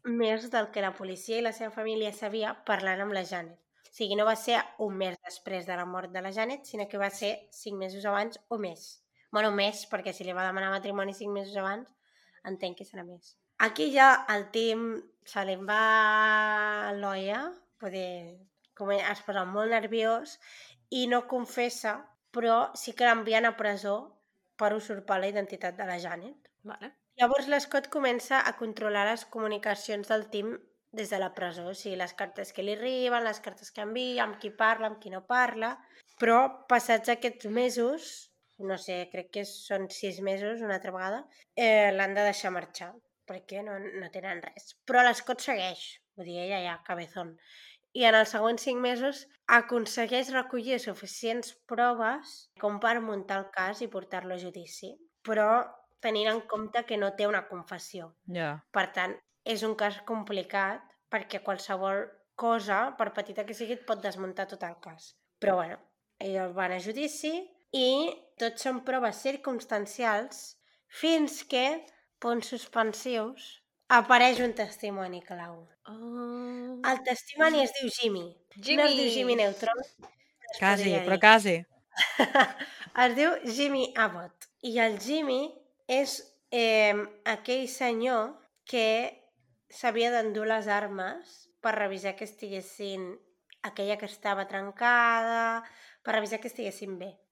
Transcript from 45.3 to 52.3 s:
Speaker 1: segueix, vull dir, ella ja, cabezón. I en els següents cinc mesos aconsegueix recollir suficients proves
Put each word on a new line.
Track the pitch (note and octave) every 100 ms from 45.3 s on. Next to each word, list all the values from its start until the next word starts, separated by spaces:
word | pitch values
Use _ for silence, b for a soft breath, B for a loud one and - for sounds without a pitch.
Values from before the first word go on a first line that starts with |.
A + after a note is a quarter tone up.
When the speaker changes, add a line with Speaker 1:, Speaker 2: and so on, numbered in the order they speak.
| B3
Speaker 1:
segueix, | - A3+ F#3 F3 - - _
vull | - F3
dir, | F3
ella | F3+ G3
ja, | F3 E3+
cabezón. | - F3 E3 F#3+ E3+ E3 b b b b _
I | B3+ A#3
en | A3
els | G#3+
següents | A3 A3+ A#3
cinc | C#4 B3
mesos | B3 B3 C4+ C#4 - _ -
aconsegueix | A#3 A#3 A#3+ G#3+ - A#3 B3 C4
recollir | C4 C4 B3 A#3 B3
suficients | - F#3 G3 - A3+ A#3 A3+ -
proves | _ A#3 A#3+ A#3 A3 C#4 -